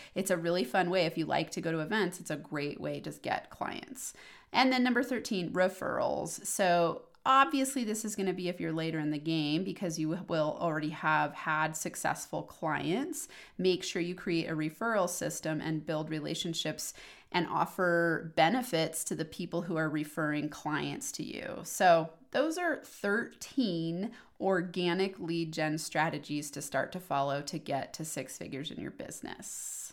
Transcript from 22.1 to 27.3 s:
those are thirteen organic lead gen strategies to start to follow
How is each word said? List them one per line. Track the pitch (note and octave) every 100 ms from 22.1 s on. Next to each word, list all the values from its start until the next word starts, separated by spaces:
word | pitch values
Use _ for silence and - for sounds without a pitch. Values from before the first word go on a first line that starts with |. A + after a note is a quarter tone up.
| - -
those | - D#4 E4
are | F4 C#4
thirteen | - - G3+ G#3+ A#3 - - - A3+ E3+ E3 E3+ A3 - - -
organic | F#3+ F#3 F3 F3+ F3 F3 G3 G3+
lead | E3+ E3+ D#3+
gen | D#3 D#3 D#3
strategies | - D#3 D#3+ D3 D3 D3 D3
to | -
start | - C3+ -
to | F#3
follow | F3+ C#3 C#3